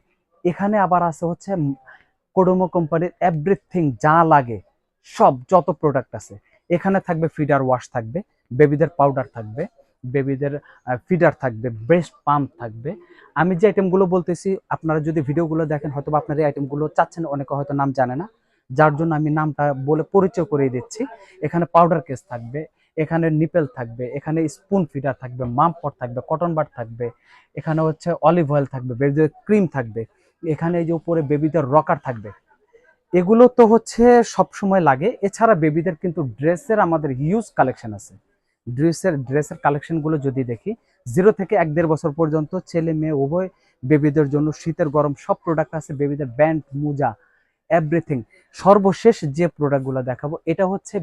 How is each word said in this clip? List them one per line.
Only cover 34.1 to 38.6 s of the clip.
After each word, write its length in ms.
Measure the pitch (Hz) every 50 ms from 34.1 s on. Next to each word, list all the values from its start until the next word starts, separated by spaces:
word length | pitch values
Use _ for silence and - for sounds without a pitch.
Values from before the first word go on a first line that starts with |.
| 240 240 233 - -
সব 140 | - 180 - - -
সময় 240 | - 190 190 190 170 147
লাগে। 200 | 131 131 156 220 262 - -
এছাড়া 280 | 196 - - 220 240 220 160 156
বেবিদের 340 | 156 147 170 156 190 165 - -
কিন্তু 180 | 180 156 180 147 127 107 107
ড্রেসের 400 | 139 160 175 175 - - 220 208 196
আমাদের 240 | 175 165 160 151 143 131 123
হিউজ 260 | 143 156 196 233 214 - - -
কালেকশন 320 | 143 127 120 - - 110 104 98
আছে। 160 | - - 92 - _ _ _ _ _ _ _ _